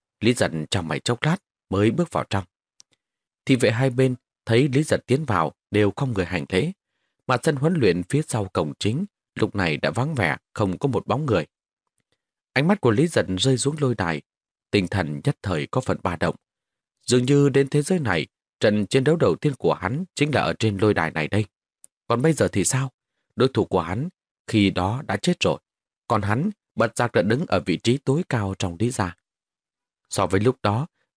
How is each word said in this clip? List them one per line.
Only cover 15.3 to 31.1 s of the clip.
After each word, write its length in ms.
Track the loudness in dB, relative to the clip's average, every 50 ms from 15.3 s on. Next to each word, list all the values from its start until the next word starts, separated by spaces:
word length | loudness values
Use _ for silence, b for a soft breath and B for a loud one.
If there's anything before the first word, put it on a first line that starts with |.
| -4 -4 -4
thời 240 | -4 -4 -4 -4
có 140 | -4 -4 -4
phần 180 | -2 -2 -4 -4 -4
ba 140 | -6 -4
động. 200 | -2 -2 -2 -4 -6 _ _ _ _ _ _ _ _ _ _ _ _ _
Dường 180 | 0 2 2 4
như 240 | 4 4 4 4 4
đến 200 | 4 2 2 2
thế 140 | 0 -2 0
giới 160 | 0 0 0
này, 280 | 0 0 -2 -2 -4 -6 _ _ _ _ _ _
trận 260 | 2 2 2 2 0
chiến 180 | 0 0 2 2
đấu 120 | 2 2
đầu 200 | 2 2 0 0 0
tiên 120 | 0 -2 -2 0
của 160 | 0 0 0
hắn 300 | 0 -2 -4 -4 -4 -6 -8 _
chính 200 | -4 -2 0 0
là 60 | 0
ở 140 | 0 0 0 0
trên 200 | 0 0 2 2
lôi 160 | 2 2 2
đài 160 | 2 0 -2
này 180 | -2 -4 -4 -2
đây. 160 | -2 -2 -2 -4 _ _ _ _ _ _ -20 _ _ _ _
Còn 160 | -2 -2 2 2
bây 100 | 2 2
giờ 160 | 2 0 0
thì 160 | 2 0 0
sao? 280 | 0 0 -2 -2 -4 -8 _ _ _ _ _ _ _ _
Đối 120 | 0 0 2
thủ 160 | 2 0 -2
của 160 | 0 0 -2
hắn 280 | -2 -2 -4 -4 -6 -6 -8 _ _ _ _ _ _
khi 240 | -2 2 2 4 4
đó 320 | 2 0 -2 -2 -2 -4 -4
đã 100 | -6 -6
chết 240 | -2 0 -2 0 0
rồi, 180 | 0 -2 -2 -2 -6 _ _ _ _ _ _ _ _
còn 160 | -2 -2 0 0
hắn 280 | 0 -2 0 -2 -4 -6 -8 _ _ _
bất 220 | -2 -2 0 0
giác 160 | -2 -2 0 2
đã 100 | 2 2
đứng 240 | 2 0 0 0
ở 140 | 0 -2 -2
vị 180 | 0 0 -2 0 0
trí 160 | 0 0 0
tối 240 | 0 0 -2 0 -2 -2
cao 260 | -2 -2 -2 -4 -4 -4
trong 180 | -6 -6 -4 -2
Lý 120 | -4 -2
gia. 260 | -2 -4 -4 -6 -8 -12 _ _ _ _ _ _ _ _ _ _ _ _ _ _ _ _ _ _
So 160 | -2 -2 0
với 140 | 0 2 2
lúc 160 | 2 2 0 0 0
đó, 240 | -2 0 -2 -4 -6 _ _ _ _